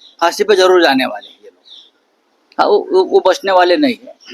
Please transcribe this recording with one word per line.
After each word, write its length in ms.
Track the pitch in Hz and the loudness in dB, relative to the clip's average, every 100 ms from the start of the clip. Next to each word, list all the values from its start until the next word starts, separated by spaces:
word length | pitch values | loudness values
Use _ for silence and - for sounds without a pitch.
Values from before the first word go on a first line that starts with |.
| - _ | -20 _
फांसी 240 | 170 170 | -4 -2
पे 120 | 208 190 | 0 2
जरूर 260 | 185 180 | 2 4
जाने 240 | 160 131 120 | 2 0 -4
वाले 220 | 104 - | -8 -16
हैं 80 | _ | _
ये 120 | - | -20
लोग। 140 | _ _ - _ _ _ _ _ _ _ - | _ _ -20 _ _ _ _ _ _ _ -4
हाँ, 80 | 156 | -2
वो, 120 | 202 - | -2 0
वो, 140 | 185 | -2
वो 180 | 185 190 185 | 0 0 0
बचने 260 | 180 196 | -2 0
वाले 240 | 185 180 170 | 0 2 0
नहीं 200 | 139 - | -2 -4
हैं, 180 | 127 - - | -14 -20 -20